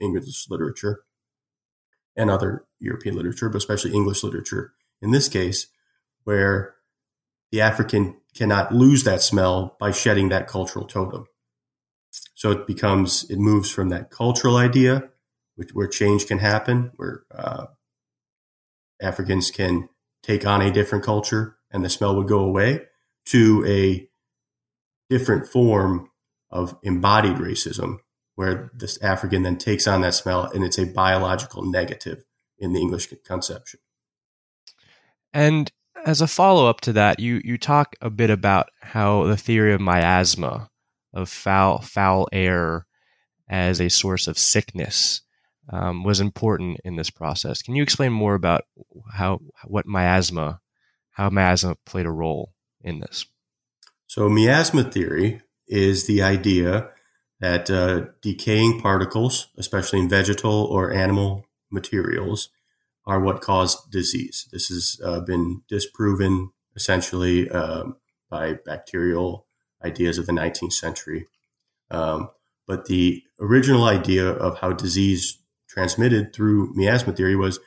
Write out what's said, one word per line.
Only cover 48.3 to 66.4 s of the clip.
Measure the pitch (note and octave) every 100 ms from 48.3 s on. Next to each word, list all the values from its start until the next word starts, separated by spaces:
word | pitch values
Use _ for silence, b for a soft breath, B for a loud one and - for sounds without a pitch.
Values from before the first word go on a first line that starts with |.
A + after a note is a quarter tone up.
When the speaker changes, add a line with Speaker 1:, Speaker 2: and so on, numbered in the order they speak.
Speaker 2:
about | G2 E2+ E2+ - _ - - A2
how, | G2 F#2 F#2 D2 -
what | - G2+ -
miasma, | G2 F2+ F#2+ F2 E2+ D#2 F2 _ _ _ _ _
how | - G2+
miasma | G2 F#2 F2+ F#2 D#2+ -
played | F#2 E2+
a |
role | D#2+ D#2+ D2 - _ _ _
in | F2 D#2
this? | - - - _ _ _ _ _ _ _ -
Speaker 1:
So | - G#2
miasma | G#2+ A2+ D3+ D#3+ C#3+
theory | B2 G2 E2 D2+ G2+ A#2 _ _ -
is | G2+ G2 F#2 -
the | G2+
idea | F#2+ G2 G2 F2+ F2 G2+ - b b b b -
that, | F2+ F2 -
uh, | F#2+ F2+ F2 - _
decaying | G#2 - A2+ G#2+ A2 A#2
particles, | G2+ F#2+ F2+ A2 B2 - - -
especially | - G2 - G2
in | F2
vegetal | G2 F#2 G2+ A2 G#2+ G#2
or | F#2+ F#2
animal | F#2+ F#2+ G2+ G2+ G2 - _ -
materials, | G2 - G2+ - D#2+ - - - _ _ _ _ _
are | G2+ F#2+
what | G2 F#2+
cause | - F#2 F2+ - -
disease. | F#2+ E2+ - E2+ - -
This | F2+ -
has, | F2+ - -
uh, | F2 F2
been | F2+ F2 F2 F2+ -
disproven | G2+ - - G#2 G2 F#2+ F#2+